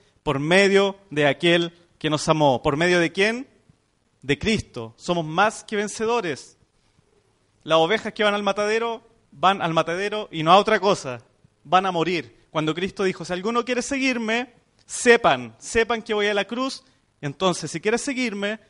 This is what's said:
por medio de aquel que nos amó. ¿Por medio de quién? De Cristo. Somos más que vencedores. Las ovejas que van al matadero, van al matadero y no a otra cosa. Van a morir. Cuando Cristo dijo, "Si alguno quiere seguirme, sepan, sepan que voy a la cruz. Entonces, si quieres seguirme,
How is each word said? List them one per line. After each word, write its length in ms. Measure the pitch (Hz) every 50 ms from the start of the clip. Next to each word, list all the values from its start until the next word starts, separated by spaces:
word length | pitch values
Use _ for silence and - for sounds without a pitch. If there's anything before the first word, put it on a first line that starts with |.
| _ _ _ _
por 160 | _ 151 135 135
medio 580 | 143 156 180 196 202 190 196 196 196 196 190 - _ _
de 160 | 143 147 147
aquel 500 | 143 135 - 175 170 170 175 170 170 - _ _ _ _ _
que 120 | - 156
nos 180 | 156 147 - 170
amó. 340 | 156 156 151 139 127 113
¿Por 140 | - 156 135
medio 220 | 147 170 180 180 175
de 140 | 170 165
quién? 360 | 170 190 196 220 233 240 277 - _ _ _ _ _ _ _ _ _ _ _ _ _ _
De 160 | - 127 143 -
Cristo. 560 | - 214 220 - - - - 123 113 110 -
Somos 280 | _ - - 175 175 160
más 380 | 156 156 180 202 220 214 -
que 140 | - - 220
vencedores. 800 | 202 208 202 - - 226 220 240 240 196 170 135 - - - _ _ _ _ _ _ _ _ _ _ _ _ _ _ _ _ _ _ _ _ _ _ _
Las 140 | 151 160 165
ovejas 340 | 160 165 214 214 - 214
que 120 | - - 214
van 100 | 208 202
al 80 | 208
matadero, 600 | 208 196 196 208 208 208 220 226 233 233 226 - - _ _ _ _ _
van 300 | - 139 170 185 196 185
al 140 | - 165 160
matadero 540 | 165 156 165 170 180 202 208 208 214 202 -
y 100 | 165 160
no 100 | 156 160
a 60 | 180 202
otra 220 | 196 220 220 196
cosa. 400 | 185 208 185 - - 135 123 120 - _ _ _ _ _ _ _ _
Van 200 | 143 170 185 196
a 80 | 190
morir. 540 | 180 170 160 170 185 160 139 113 - _ _ _
Cuando 240 | - 156 156 156 151
Cristo 300 | 170 185 190 - - 196
dijo, 200 | 185 185 - 165
"Si 80 | 160
alguno 320 | 180 180 180 220 233 240 226
quiere 180 | 247 247 247
seguirme, 720 | 240 - 277 269 262 269 247 240 226 214 226 240 254 - _ _ _ _ _ _ _
sepan, 680 | - - - - 240 233 233 - 170 139 127 123 113 113 _
sepan 440 | - - - 226 226 - 233 226
que 120 | 220 233 214
voy 140 | 208 208 208
a 60 | 214
la 120 | 202 196
cruz. 380 | 196 240 247 262 269 - - _ _ _ _ _ _ _ _
Entonces, 500 | - 143 135 - - 175 170 - 170 151
si 100 | - 160
quieres 200 | - 208 220 233
seguirme, 600 | - 285 254 247 254 233 - 202 202 202 220 220 _